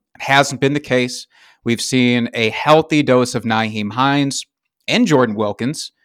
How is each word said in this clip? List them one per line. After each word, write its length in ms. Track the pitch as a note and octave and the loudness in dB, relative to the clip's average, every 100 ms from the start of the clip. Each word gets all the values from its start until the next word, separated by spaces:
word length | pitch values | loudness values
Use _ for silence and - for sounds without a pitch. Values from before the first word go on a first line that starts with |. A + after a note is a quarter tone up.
| _ - | _ -10
It 80 | |
hasn't 380 | - C#3 C3+ B2+ | 0 2 2 0
been 120 | C#3 | -2
the 60 | D3 | -2
case. 480 | D3 B2+ B2 - - _ _ _ | -2 -2 -2 -6 -16 _ _ _
We've 180 | A#2+ A2+ | -4 -2
seen 480 | - B2+ B2 A#2+ A#2 | 0 2 2 2 -2
a 160 | A#2 A2 | -2 -2
healthy 540 | - D3+ D#3 D#3 D3+ | 0 2 2 4 0
dose 320 | C3+ B2+ B2 A#2+ | 2 2 2 -2
of 80 | |
Nyheim 480 | A2 A2 A2 A2 G#2 | -2 -2 -2 -4 -6
Hines 520 | A2+ C3+ C#3+ C#3 - - _ _ _ - | -2 0 2 0 -4 -10 _ _ _ -4
and 200 | F3 B3 | 0 2
Jordan 280 | C#3 A#2+ G#2 | 2 2 0
Wilkins 560 | G#2+ G2+ A#2 D#3 - _ | -4 -4 -6 -6 -12 _